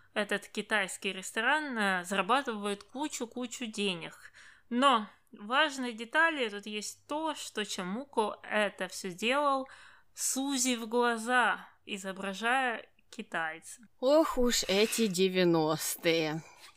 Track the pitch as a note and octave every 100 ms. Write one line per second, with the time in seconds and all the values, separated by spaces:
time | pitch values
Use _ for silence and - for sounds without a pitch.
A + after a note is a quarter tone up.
0 | _ G#3+ G#3 G3+ - - G3+ G#3+ F#3+ -
1 | G3 F#3 - A3+ A#3+ D4+ D4 A3+ G3+ F#3
2 | F3 G3 F#3+ C4 B3+ G#3+ G3+ G3+ - B3+
3 | D4 - A#3 B3 B3 - A#3 G#3+ G3+ E3+
4 | D#3 - - - - - - A#3+ C#4 A#3
5 | G#3 - _ - G#3 C4 D#4 C4+ B3 A3
6 | A3+ D#4 E4 D4+ A3+ G3+ G#3 G#3 - -
7 | - D4 D#4+ C#4+ - A3+ G3+ - F3+ A3
8 | - - G#3 - - G#3+ G3+ - F#3 -
9 | F#3+ F3 A3 C#4 D4 C4+ C4 - - -
10 | _ - - C4 C#4 C4+ B3+ A#3 A3+ A#3+
11 | A#3+ A#3 A3+ B3+ G#3+ F3+ - _ - G3+
12 | F#3+ F#3 G3 F#3+ A3+ C4 B3+ A3 - _
13 | _ - G#3+ E3+ D#3+ D#3+ - - A3 -
14 | B3+ D4+ D#4 B3+ A#3+ - - F#3+ A3 -
15 | A3+ F3 F#3+ F#3 F3 E3 D#3 D#3 - -
16 | E3+ E3 D#3 D#3+ - - -